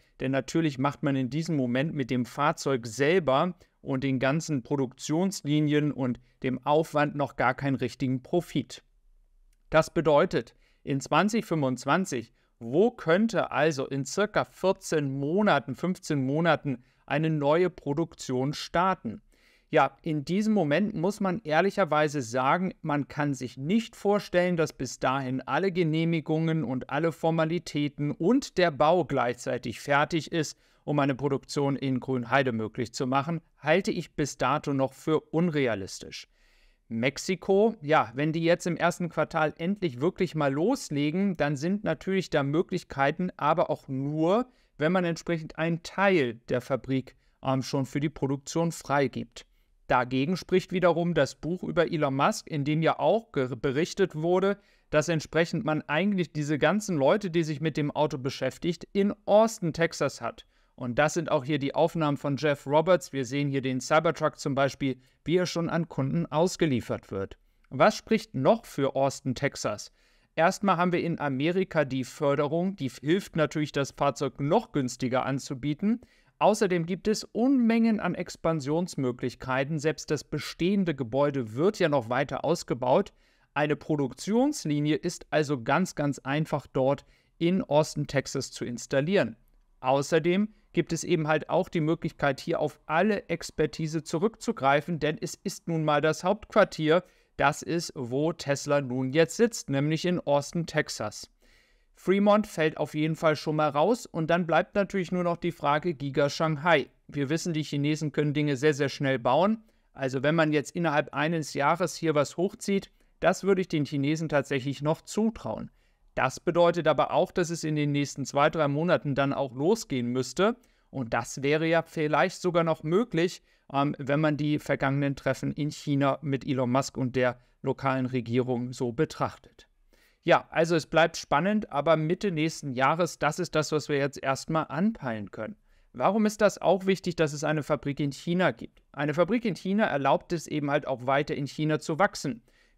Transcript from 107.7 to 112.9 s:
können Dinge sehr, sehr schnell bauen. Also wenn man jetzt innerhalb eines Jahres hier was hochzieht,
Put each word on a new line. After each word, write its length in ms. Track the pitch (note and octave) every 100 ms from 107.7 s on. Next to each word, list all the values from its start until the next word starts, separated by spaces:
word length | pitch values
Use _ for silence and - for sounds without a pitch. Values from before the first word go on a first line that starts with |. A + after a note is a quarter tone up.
| C#3+ D3 D3+ D3+
können 220 | - D3+
Dinge 240 | D3 D3 C3
sehr, 160 | D3+
sehr 160 | C#3 C3+
schnell 300 | - C#3 C3
bauen. 460 | B2 C#3+ G3 A3 - _ _
Also 300 | - C3+ C3
wenn 120 | C#3+
man 160 | E3 D#3
jetzt 240 | D3+ -
innerhalb 380 | - E3 D3 -
eines 400 | C3+ D#3 E3+ D3
Jahres 440 | C#3 C#3+ E3 E3+ -
hier 180 | D#3+
was 240 | D3+ C3+ -
hochzieht, 520 | G3 - - G3 -